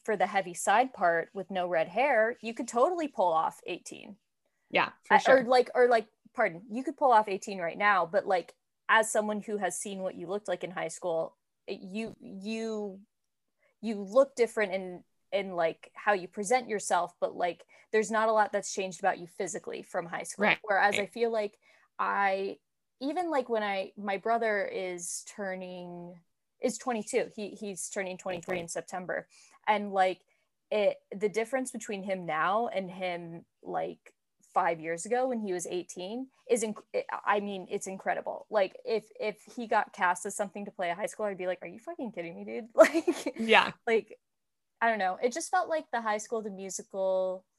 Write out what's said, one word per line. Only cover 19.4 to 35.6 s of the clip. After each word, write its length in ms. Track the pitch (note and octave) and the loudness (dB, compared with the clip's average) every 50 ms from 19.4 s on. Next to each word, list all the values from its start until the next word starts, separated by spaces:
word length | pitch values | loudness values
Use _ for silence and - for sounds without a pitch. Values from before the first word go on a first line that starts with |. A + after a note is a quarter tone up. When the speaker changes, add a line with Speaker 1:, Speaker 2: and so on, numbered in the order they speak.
| G3+ F3 E3 F3+ - - - - - | -6 -6 -6 -8 -8 -8 -10 -10 -10
Speaker 1:
from 220 | - - F#3+ E3+ | -6 -6 -6 -6
high 180 | E3+ E3+ - - | -6 -6 -8 -8
school. 200 | - - - G3+ | -8 -4 0 2
Speaker 2:
Right. 140 | G#3 E3 - - | 2 2 2 2
Speaker 1:
Whereas 320 | G#3+ G3+ F#3 F#3+ G#3 G3+ | 0 2 4 4 4 4
I 60 | - | 2
Speaker 2:
Right. 120 | G3+ - - | -2 -2 -2
Speaker 1:
feel 180 | A#3+ A#3 A#3 | -2 -2 0
like 260 | A3+ A3 G#3 G#3 _ _ _ _ _ _ _ _ _ - | 0 -2 -4 -4 _ _ _ _ _ _ _ _ _ -4
I, 580 | F#3+ G3 G3 G3 G3+ G3 G3 G3 G3 G3 G3+ - _ _ _ _ _ _ _ - | -2 -2 0 2 2 2 2 0 -2 -4 -6 -10 _ _ _ _ _ _ _ -8
even, 300 | B3+ C#4 D#4 F4 F4+ E4+ | -6 -4 -2 -2 -2 0
like, 180 | D#4 C#4 B3+ G#3 | 0 -2 0 0
when 140 | A#3 A3 | -2 -2
I, 320 | G#3 G3+ G3 F#3+ G3 - - | 0 0 -2 -2 -4 -6 -8
my 220 | G#3 G3+ G3+ G3 F#3+ | -10 -6 -4 -4 -2
brother 480 | - A3 A#3 A#3 A3+ A3 G#3 G3+ F#3 | 0 0 0 2 2 0 0 0 0
is 580 | - - - F#3+ F#3 F3+ F3 F3 - - - - - | -2 -4 -4 -4 -4 -6 -6 -8 -8 -10 -10 -12 -12
turning, 920 | - - G3+ F#3+ F#3 F#3 F#3 F3+ F3+ F3+ F3 F3 F3 F3 F3 F3 F3+ F3 _ _ _ _ _ _ _ - | -10 -8 -6 -6 -6 -6 -8 -10 -10 -12 -12 -12 -12 -12 -14 -14 -16 -20 _ _ _ _ _ _ _ -4
is 180 | - B3+ - - | -2 -2 -2 -2
twenty-two. 520 | - C4 A#3+ A3 G#3 - - A3+ F3 F#3 - | -4 -4 -4 -4 -4 -2 -2 -2 -2 -2 -6
He, 140 | - G#3 F#3+ | -10 -10 -10
he's 400 | - G3+ G#3+ G3+ G3 E3+ - - | -10 -10 -10 -10 -8 -8 -10 -10
turning 280 | - G#3 G3 F#3 F#3 F3+ | -6 -6 -6 -6 -8 -8
twenty-three 420 | - G3 F#3 F3 E3 - F#3 F3+ | -8 -6 -8 -6 -6 -6 -6 -6
in 80 | E3+ E3+ | -6 -6
September. 600 | - E3+ E3 - - F3+ F3+ D#3+ E3 D3 E3+ _ _ - - - _ _ - - | -8 -8 -8 -8 -10 -10 -6 -4 -6 -6 -6 _ _ -20 -20 -20 _ _ 0 0
And, 260 | G#3+ G#3 G#3 G3+ G3 | 0 0 0 -2 0
like, 280 | G3 F#3 F#3 F3+ - _ _ _ _ _ _ _ _ _ - | 2 2 2 2 -2 _ _ _ _ _ _ _ _ _ -4
it, 260 | G#3 G#3+ G3+ F#3+ - - _ - - | 0 2 2 2 0 -2 _ -14 -10
the 140 | G3 F#3+ G#3+ | -4 -4 -2
difference 420 | E3 G#3+ A#3 A#3 - C4 C4 A#3+ | 0 -2 -4 -2 -2 -4 -4 -4
between 300 | - A#3 - - G#3+ G3 F#3 | -8 -10 -8 -8 -8 -6 -4
him 220 | G3+ F#3+ F#3 F3 | -4 -4 -4 -4
now 420 | E3 D3+ D#3 D#3 F3 G3 A3 A#3+ A#3 | -4 -2 0 2 2 2 2 0 0
and 220 | - F#3+ G3 F3+ | -2 -4 -6 -6
him, 560 | F#3 F#3 F#3 F#3 F3 F3 F3 E3+ E3 E3+ - _ _ _ | -6 -6 -6 -4 -4 -6 -8 -10 -14 -14 -16 _ _ _
like, 380 | - - F3 E3 E3 F3 E3 _ _ - _ _ _ _ _ _ _ _ - | -12 -6 -4 -4 -4 -4 -8 _ _ -20 _ _ _ _ _ _ _ _ 0
five 260 | F#3+ F3+ E3+ E3+ E3 | 0 2 2 0 -2
years 260 | D#3 E3 E3 E3+ - | -4 -6 -6 -6 -4
ago 220 | G#3+ A#3 B3 B3+ C4 | -2 0 0 0 0
when 120 | B3+ A3+ | -2 -2
he 140 | G#3+ G3+ F3+ | -2 -4 -4
was 140 | F3+ | -4